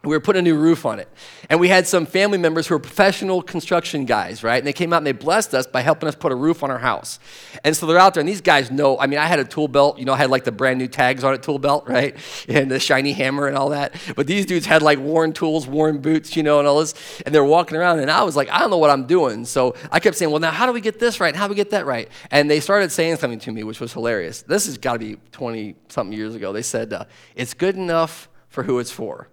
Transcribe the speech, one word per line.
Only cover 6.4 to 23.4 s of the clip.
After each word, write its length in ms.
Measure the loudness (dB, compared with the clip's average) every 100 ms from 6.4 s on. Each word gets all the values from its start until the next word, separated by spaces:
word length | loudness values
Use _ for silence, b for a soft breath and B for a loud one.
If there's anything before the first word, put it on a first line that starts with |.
| -2 -2
on 80 | -4
our 60 | -2
house. 400 | -2 -4 -6 -16 B B B B
And 140 | -2 0
so 100 | 2
they're 140 | 6
out 140 | 6
there, 60 | 6
and 80 | -2
these 120 | -2
guys 280 | 2 2 2
know, 300 | 2 2 2
I 80 | 0
mean, 140 | 0
I 60 | 0
had 120 | 0
a 60 |
tool 240 | 0 -2 0
belt, 320 | 4 4 2
you 40 |
know, 80 | -2
I 40 | 0
had, 120 | 2
like, 140 | 2
the 80 | 0
brand 300 | 0 0 0
new 80 | -4
tags 340 | 0 0 2
on 120 | 0
it, 100 | -2
tool 160 | -4 -2
belt, 240 | 0 0 0
right? 300 | 0 0 -4 B B B
And 200 | 0 2
the 120 | -2
shiny 320 | 2 2 2
hammer 340 | -2 -2 0 -2
and 100 | 0
all 120 | 0
that. 260 | -2 -4 B B -4
But 100 | -2
these 180 | 0
dudes 220 | 0 -2 4
had, 160 | 4
like, 160 | 6 2
worn 360 | 2 0 0
tools, 340 | 0 -2 -2 -2
worn 300 | 0 0 0
boots, 360 | 0 -2 -2
you 80 | -2
know, 160 | 2 4
and 80 | 4
all 140 | 2
this. 420 | 0 -6 -16 -14
And 80 | 2
they're 120 | 4
walking 320 | 6 4 2 0
around, 240 | 2 2
and 100 | 2
I 140 | 2
was 100 | 2
like, 160 | 0 0
"I 80 | 0
don't 120 | 2
know 80 | 4
what 120 | 4
I'm 160 | 4 2
doing." 380 | 2 2 -2
So 320 | -4 0 0 B -4
I 80 | 0
kept 160 | 0 0
saying, 160 | -2
"Well, 80 | 0
now, 100 | -2
how 160 | 0 -2
do 60 |
we 80 | 0
get 180 | -4 -2
this 220 | -4 0
right? 160 | -2 -2
How 100 | -4
do 40 |
we 60 | -2
get 140 | -2
that 160 | -2 -2
right?" 220 | -6 -6 B B
And 180 | 2 4
they 80 | 2
started 320 | 2 0 2
saying 280 | 0 -2 -2
something 200 | -4
to 140 | -6